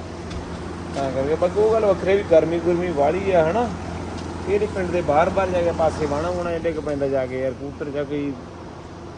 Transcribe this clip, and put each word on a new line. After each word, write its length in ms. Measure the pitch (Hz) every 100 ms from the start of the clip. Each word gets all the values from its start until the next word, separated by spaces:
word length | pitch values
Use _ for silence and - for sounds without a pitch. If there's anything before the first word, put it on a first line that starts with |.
| - - - - - - - - - 139
ਤਾਂ 160 | 135
ਕਰਕੇ 240 | 131 135 156
ਬਾਕੀ 240 | 180 180
ਉਹ 140 | 214
ਗੱਲ 120 | 220 208
ਵੱਖਰੀ 300 | 180 175 202
ਵੀ 80 |
ਗਰਮੀ 360 | 190 160 156 170
ਗੁਰਮੀ 320 | 170 170 180
ਵਾਲੀ 400 | 151 143 180 196
ਆ, 200 | 180 156
ਹਨਾ। 180 | 202 240 180 - - - - - - -
ਇਹ 100 | 202
ਨੀ 60 | 208
ਪਿੰਡ 260 | 202 180
ਦੇ 100 | 175
ਬਾਹਰ-ਬਾਹਰ 480 | 151 147 180 185 185
ਜਾ 120 | 180
ਕੇ 100 | 170
ਪਾਸੇ 340 | 160 160 143 151
ਵਾਹਣਾ 260 | 143 165
ਵੂਹਣਾ 260 | 180 175 165
ਡਿੱਗ 180 | 165 156
ਪੈਂਦਾ 320 | 151 143 139
ਜਾ 180 | 139 127
ਕੇ 140 | 131
ਯਾਰ, 120 | 131
ਕਬੂਤਰ 380 | 123 139 - 151
ਜਾਂ 160 | 139 139
ਕੋਈ 280 | 147 143 127 - - - - - - -